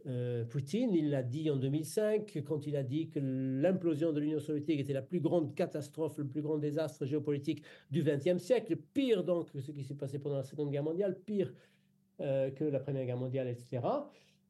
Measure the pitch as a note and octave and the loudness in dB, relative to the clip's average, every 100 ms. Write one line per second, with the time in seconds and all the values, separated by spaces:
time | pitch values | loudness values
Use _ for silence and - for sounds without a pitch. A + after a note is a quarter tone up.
0 | C#3 B2 B2 A#2+ A#2 C#3+ C#3 G#3+ B3+ E3+ | -6 -2 0 0 -2 -2 -2 0 4 4
1 | D3+ C#3 B2 C#3+ D#3 C#3 C3+ D3 D#3 - | 4 2 0 -2 0 2 2 0 0 0
2 | G#3+ G#3+ G#3+ D#3 D3 D#3 D3 C#3+ B2 D3+ | 2 2 0 -6 -2 -2 0 -2 0 -2
3 | D#3+ D#3 C3+ C3 C3 C3 E3 F#3 E3+ D3 | -2 -2 0 0 0 2 4 4 2 2
4 | E3 D3+ D3+ D3+ D3+ D3+ D3 D3 C#3 C3+ | 2 2 0 0 0 -2 0 0 0 -2
5 | C3 F3+ D3+ F3 C#3+ - F3 D#3 - - | -2 0 2 2 2 0 -2 -2 -6 -4
6 | D#3+ D3+ C#3+ D3+ D3 D#3 D3 D3 D#3 - | -2 -2 -4 -2 0 0 0 0 -2 -2
7 | C3 D3 C3+ C#3+ C#3+ D3 - - _ D3 | -2 0 0 0 -2 -4 -8 -20 _ 2
8 | D3 C#3+ F3 F3+ - A#3 A3 D#3+ - C#4 | 2 2 2 2 4 2 2 -4 -2 0
9 | C4 G3+ E3+ F3 D#3 C#3+ C3 C#3+ C3 C#3+ | 4 4 4 0 0 -6 -8 -8 -8 -6
10 | C3 C#3+ D3 C#3 B2+ D3 D3 C#3+ D3+ E3+ | -6 -4 -2 -2 -4 -4 -2 0 0 0
11 | G3+ F#3 - G#3 - - - _ _ _ | 0 -2 -2 0 0 -4 -20 _ _ _
12 | _ - C#3+ C3+ C3+ C#3 D3+ C3+ C#3 C3+ | _ -6 0 2 0 0 0 0 -2 -2
13 | B2+ B2 B2+ C3 B2+ A#2+ - B2+ C#3+ C#4+ | -2 -2 -2 -2 -2 -6 -6 -2 0 -2
14 | D4 - _ _ _ | -4 -14 _ _ _